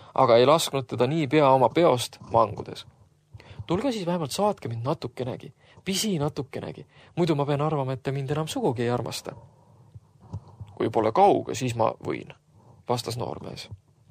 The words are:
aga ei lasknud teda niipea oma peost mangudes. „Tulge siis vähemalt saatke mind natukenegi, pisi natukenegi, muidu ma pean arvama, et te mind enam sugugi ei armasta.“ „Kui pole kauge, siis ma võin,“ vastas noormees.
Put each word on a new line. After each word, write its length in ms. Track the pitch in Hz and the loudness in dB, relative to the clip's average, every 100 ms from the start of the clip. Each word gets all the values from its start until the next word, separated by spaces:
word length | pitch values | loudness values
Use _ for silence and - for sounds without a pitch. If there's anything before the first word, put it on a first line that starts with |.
| - | -4
aga 220 | - 123 117 | 2 6 6
ei 100 | 127 | 6
lasknud 400 | 165 - 139 123 | 4 2 -6 -4
teda 200 | 117 123 | -2 0
niipea 440 | 160 131 156 139 | 0 0 4 6
oma 180 | 135 120 | 6 4
peost 500 | 160 170 123 - - - | 4 2 2 -2 -12 0
mangudes. 540 | 113 110 - - - - _ _ _ _ - - - - | 2 2 -2 -12 -14 -18 _ _ _ _ -20 -18 -12 -4
„Tulge 260 | 180 269 | -2 0
siis 140 | 220 170 | -2 -2
vähemalt 240 | 180 139 | -4 -4
saatke 380 | - 208 196 117 | 0 0 0 -6
mind 140 | 113 | -4
natukenegi, 720 | 127 165 123 - 123 101 - - _ - | -4 -4 -6 -8 -8 -10 -14 -20 _ -12
pisi 340 | 185 190 220 160 | -6 -4 -2 -2
natukenegi, 680 | 151 - 123 113 - - - _ - - | -2 -4 -8 -10 -10 -14 -18 _ -8 -2
muidu 180 | 170 | 0
ma 120 | 143 143 | 2 0
pean 140 | 143 | 0
arvama, 320 | 151 147 131 | 0 -2 -2
et 100 | 131 | -4
te 100 | 139 | -4
mind 180 | 135 135 | -4 -4
enam 180 | 151 156 | -4 -4
sugugi 340 | 269 190 120 | -2 -2 0
ei 80 | 120 | 0
armasta.“ 420 | 123 127 - - - - _ _ _ _ - _ _ - - - - - | -2 -4 -8 -12 -16 -20 _ _ _ _ -20 _ _ -14 -14 -14 -20 -14
„Kui 160 | - 113 | -4 -2
pole 220 | 113 110 | 0 2
kauge, 420 | 185 202 117 - | 4 6 4 0
siis 200 | - 127 | -4 -4
ma 180 | 117 113 - - | 0 0 -2 -6
võin,“ 280 | 64 - - _ _ - - - | -8 -10 -20 _ _ -20 -10 -4
vastas 280 | 120 - 120 | -4 -4 -6
noormees. 520 | 69 - - - - - _ _ _ | -8 -8 -12 -14 -16 -18 _ _ _